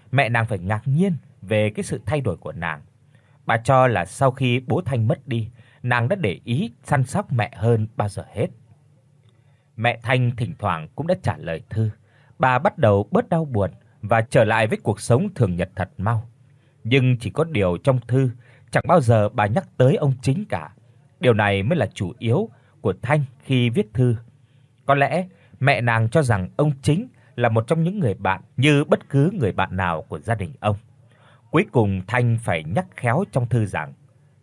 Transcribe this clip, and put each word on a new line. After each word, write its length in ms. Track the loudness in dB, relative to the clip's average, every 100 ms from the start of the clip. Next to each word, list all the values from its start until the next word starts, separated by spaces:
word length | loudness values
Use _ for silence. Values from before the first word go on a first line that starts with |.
| -4
mẹ 180 | 0 2
nàng 180 | 2 0
phải 120 | -2
ngạc 240 | -2 -4 0
nhiên 240 | 0 2 -2 -8 -14
về 280 | -2 0 0
cái 120 | -2
sự 180 | -6 -6 -4
thay 140 | -2
đổi 160 | -2 -6
của 160 | -10
nàng. 300 | -8 -6 -8 -12 _ _ _ _ _ -2
Bà 100 | 0
cho 300 | 4 4 4
là 180 | 2
sau 260 | -4 0 0
khi 300 | 2 0 -2 -2
bố 160 | -4
Thanh 240 | -2 -2 0
mất 200 | -2 -4
đi, 220 | -6 -6 -12 -20 _
nàng 260 | 0 0 0
đã 80 | 0
để 240 | -2 -4
ý 280 | -4 -4 -4 -8
săn 200 | -2 0
sóc 280 | 0 -2 -2
mẹ 180 | -2 -4 -2
hơn 300 | 0 0 -2 -4
bao 120 | -6
giờ 160 | -6 -12
hết. 120 | -6 -6 -8 _ _ _ _ _ _ _ _ _ _ _ -4
Mẹ 220 | -2 -2
Thanh 340 | 0 2 2 -2
thỉnh 180 | -6 -4
thoảng 300 | -4 -4 -6
cũng 120 | -8 -4
đã 80 | -2
trả 140 | -2 -6
lời 260 | -6 -8 -6
thư. 200 | -4 -4 -4 _ _ _ -2
Bà 200 | 0 2
bắt 200 | 0 2
đầu 300 | 4 4 2
bớt 180 | -2 0
đau 160 | -2
buồn 260 | -2 -2 -4 -6 _ -10
và 180 | 0 0
trở 240 | 2 2
lại 220 | 4 2 0
với 120 | 0
cuộc 180 | -4 -4
sống 280 | 2 2 2
thường 220 | 0 0 0
nhật 140 | -4 -4
thật 140 | -8 -4
mau. 300 | -2 -2 -6 _ _ _ _ _
Nhưng 340 | 0 2 2 0
chỉ 120 | -4
có 140 | -4
điều 320 | -2 0 0 0
trong 220 | 0 0 0
thư, 220 | 0 0 -4 -18 -20 -4
chẳng 140 | -2 2
bao 120 | 2
giờ 280 | 6 4 4
bà 180 | 0 0
nhắc 220 | 0 -4 2
tới 200 | 2 4
ông 160 | 0 -2
Chính 220 | -2 -2
cả. 260 | -4 -8 -10 -20 _ _ _ -2
Điều 140 | 2
này 280 | 4 2 2
mới 160 | 0 0
là 80 | -2
chủ 180 | -4 -8 -4
yếu 300 | 0 0 -2 -10 _ _
của 140 | -4 -4
Thanh 220 | 0 0 -2 -8
khi 260 | -2 0 2
viết 240 | 0 -2
thư. 220 | 0 0 0 -6 _ _ _ _ _ 0
Có 80 |
lẽ 340 | 2 2 0 -6 _ _ -4
mẹ 200 | 0 2
nàng 280 | 2 2 2
cho 140 | 2
rằng 260 | 2 0 -2 -2
ông 160 | -2 0
Chính 260 | 0 0 -2 _ _ -2
là 120 | 0
một 180 | 0 0
trong 160 | 0
những 160 | -2 -2
người 160 | -4
bạn 260 | -2 -4 -4 -6 0
như 280 | 4 4
bất 240 | 2 -2 0
cứ 220 | 0 0
người 200 | 0 -2
bạn 240 | -2 -2 -2
nào 260 | -2 -2
của 160 | -6 -10
gia 160 | -4
đình 180 | -4 -4 -4
ông. 160 | -2 -2 -6 _ _ _ _ _ -2
Cuối 160 | 0 2
cùng 300 | 2 2 0 -2
Thanh 320 | 0 2 0
phải 220 | -2 -4
nhắc 220 | -2 -4 -6 -4
khéo 280 | -2 0 -2
trong 160 | -4 0
thư 180 | -2 -2
rằng: 260 | -4 -8 -14 _ _ _ _